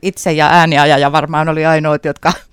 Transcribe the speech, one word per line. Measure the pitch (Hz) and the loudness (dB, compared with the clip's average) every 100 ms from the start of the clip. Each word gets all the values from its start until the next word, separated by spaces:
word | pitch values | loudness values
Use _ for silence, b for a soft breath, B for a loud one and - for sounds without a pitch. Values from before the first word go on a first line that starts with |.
itse | 190 185 185 | -10 -6 -4
ja | 156 151 | 0 2
ääniajaja | 175 165 147 147 143 143 | 4 2 2 2 2 2
varmaan | 151 147 151 156 | 0 -2 -4 -2
oli | 156 160 | -2 0
ainoat, | 160 156 147 156 | 0 0 -4 -4
jotka | 143 170 - - | -4 -4 -4 -8